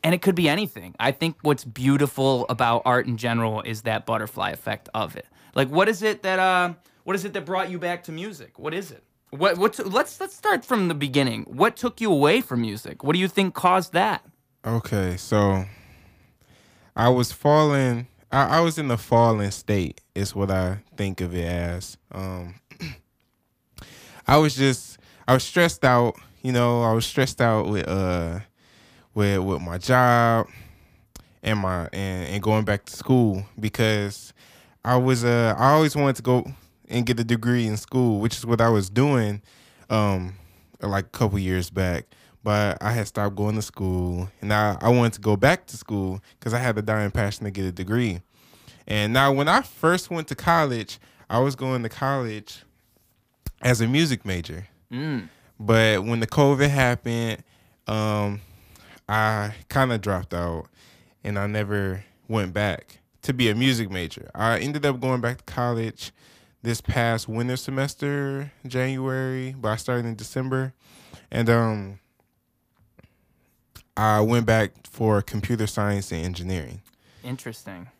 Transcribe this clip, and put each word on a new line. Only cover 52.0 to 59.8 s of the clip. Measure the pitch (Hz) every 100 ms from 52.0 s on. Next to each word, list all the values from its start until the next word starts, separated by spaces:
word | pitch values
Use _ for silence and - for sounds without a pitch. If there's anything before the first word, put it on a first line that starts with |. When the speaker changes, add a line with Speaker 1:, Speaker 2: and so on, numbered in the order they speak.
| 135 139 117 107 104 - _ _ _ _ _ _ _ _ - -
Speaker 2:
as | 123 117
a | 113
music | 139 160 120
major. | 101 90 82 82 98 _ _
Speaker 1:
Mm. | 120 156 131 85 _ _ _
Speaker 2:
But | 107 113 110 104
when | 107 117
the | 113
covid | - 143 139 143
happened, | 139 127 120 120 117 117 110 - _ _ _ -
um, | 107 107 104 101 101 - - _ - - - -
I | 107 107 107 104 107 -
kinda | 139